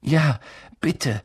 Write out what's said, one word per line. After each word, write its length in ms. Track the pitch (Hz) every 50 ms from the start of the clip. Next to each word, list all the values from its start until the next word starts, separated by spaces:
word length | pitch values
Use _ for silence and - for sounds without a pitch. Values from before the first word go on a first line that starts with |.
Ja, 380 | - - 147 160 156 151 127 107 - - - - - - - _
bitte 400 | - 160 156 - - 135 110 104